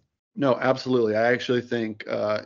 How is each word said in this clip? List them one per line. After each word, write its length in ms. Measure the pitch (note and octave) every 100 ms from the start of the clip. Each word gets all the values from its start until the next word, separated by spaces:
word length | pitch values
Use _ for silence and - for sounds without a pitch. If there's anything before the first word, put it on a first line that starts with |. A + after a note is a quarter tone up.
| _ _ _ -
No, 220 | C#3 B2
absolutely. 560 | C3 C3 C3 B2+ A2 G#2+
I 160 | A#2
actually 300 | B2 - B2
think, 440 | A#2+ A#2+ A2 G#2+ -
uh, 340 | A2+ G#2+ G#2+